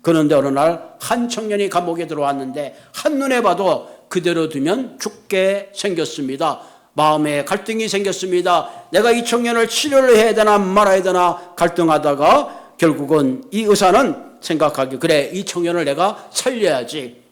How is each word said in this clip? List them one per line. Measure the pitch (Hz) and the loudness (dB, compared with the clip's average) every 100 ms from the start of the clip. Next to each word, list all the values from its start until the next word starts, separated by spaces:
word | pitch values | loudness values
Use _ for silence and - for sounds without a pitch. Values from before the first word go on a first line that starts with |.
그런데 | 165 165 151 147 | 2 2 4 2
어느 | 139 | 2
날 | 139 160 170 - - | 2 0 0 -10 -16
한 | - 240 233 | -4 -4 -2
청년이 | 214 220 202 196 | -6 -4 -2 -2
감옥에 | 170 175 170 165 | -2 -2 -6 -6
들어왔는데 | 151 143 139 131 135 139 - - - | -4 -2 -4 -6 -8 -10 -12 -18 -6
한눈에 | 302 285 269 254 | -4 -2 0 0
봐도 | 214 - 190 135 - - _ | 2 0 0 -2 -6 -20 _
그대로 | 180 175 170 160 | -4 -2 -2 -2
두면 | 143 143 254 247 - | -2 -2 -2 -4 -10
죽게 | 214 - _ 190 190 196 196 - | -12 -12 _ 0 0 -2 -8 -6
생겼습니다. | 202 170 156 156 135 135 160 - - - _ | -4 -4 -6 -6 -8 -2 -4 -4 -12 -20 _
마음에 | - 151 156 151 147 | 0 2 2 0 -2
갈등이 | 139 202 202 220 220 | -2 -6 -4 -4 -2
생겼습니다. | 196 196 185 190 180 180 175 - - - | -2 -2 -4 -2 -2 2 0 -2 -14 -4
내가 | 175 226 | 0 2
이 | 240 233 | 2 0
청년을 | 240 240 233 233 | -2 0 0 0
치료를 | - 302 269 262 226 | -2 2 2 6 6
해야 | 220 | 4
되나 | 214 214 202 | 2 2 2
말아야 | 190 196 202 190 | 2 2 4 2
되나 | 185 180 180 160 - - | 2 2 2 0 -12 -2
갈등하다가 | 170 175 165 151 147 139 156 262 - - - - | -2 2 2 2 2 2 4 4 2 -12 -20 0
결국은 | 165 143 139 156 135 131 - | 0 2 0 2 2 -2 -6
이 | 208 | -2
의사는 | 214 202 190 208 247 143 - - | 2 4 6 4 2 -2 -12 -18
생각하기, | - 160 151 143 131 131 | -6 0 0 0 -4 -2
"그래, | 165 151 139 | 0 0 0
이 | 185 | -6
청년을 | - 175 170 175 | -6 -4 -2 0
내가 | 143 139 190 208 - | -2 0 -2 -2 -10
살려야지." | - 254 247 190 135 123 151 123 - _ | -6 -4 0 0 0 -4 -10 -12 -16 _